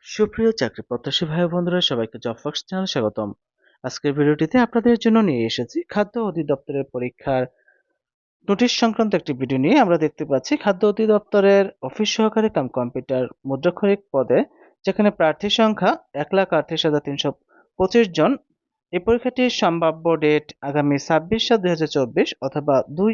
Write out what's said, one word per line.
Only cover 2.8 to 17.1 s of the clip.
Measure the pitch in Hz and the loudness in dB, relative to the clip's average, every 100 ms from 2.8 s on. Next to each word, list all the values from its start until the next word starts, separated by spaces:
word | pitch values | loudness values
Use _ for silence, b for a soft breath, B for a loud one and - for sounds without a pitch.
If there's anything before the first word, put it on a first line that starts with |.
| 190 | -4
স্বাগতম। | 147 107 104 107 101 _ _ _ _ | -2 -2 -2 -8 -8 _ _ _ _
আজকের | 131 - 147 | -12 -6 -4
ভিডিওটিতে | 143 147 151 160 254 | 2 2 2 2 2
আপনাদের | 233 233 233 233 | 2 2 2 2
জন্য | 233 220 | 4 4
নিয়ে | 208 127 113 | 2 0 -2
এসেছি | - 120 320 - | -2 -6 -6 -6
খাদ্য | - 202 240 220 | -4 -4 -4 -4
অধিদপ্তরের | 165 151 139 - 139 139 | -4 -2 -4 -4 -8 -6
পরীক্ষার | 127 123 _ - 131 127 _ _ _ _ _ _ _ _ _ - | -6 -8 _ -4 -2 -4 _ _ _ _ _ _ _ _ _ -6
নোটিশ | 202 240 - | 0 0 2
সংক্রান্ত | 233 214 220 | -2 0 0
একটি | 190 - | 0 -2
ভিডিও | 127 127 131 | -6 -2 0
নিয়ে। | 139 285 | 2 4
আমরা | 208 170 | 4 2
দেখতে | 156 - | 0 -4
পাচ্ছি | 143 135 - 294 | -4 -4 -2 -4
খাদ্য | - 185 208 | -2 0 0
অধিদপ্তরের | 208 220 208 - 208 196 196 196 - | 0 2 0 2 2 6 4 2 -4
অফিস | 175 - 214 | -12 -4 -4
সহকারী | - 220 214 214 | 0 0 2 0
কাম | 214 131 | 0 -2
কম্পিউটার | - 123 131 123 131 123 - 135 | -4 -4 -6 -4 -4 -4 -8 -8
মুদ্রাক্ষরিক | 135 170 175 202 202 _ | -2 -2 0 0 0 _
পদে, | 139 127 127 - b b b | -2 2 2 2 b b b
যেখানে | - 190 208 | -6 2 0
প্রার্থী | 202 160 151 208 | 2 0 0 -2
সংখ্যা | 208 220 214 185 330 _ | 2 2 2 0 -2 _
এক | 139 147 | -8 -2
লাখ | 190 190 | 0 2
আটত্রিশ | 160 143 160 | 0 -2 -2
হাজার | 165 147 | 0 0
তিনশো | 143 | -2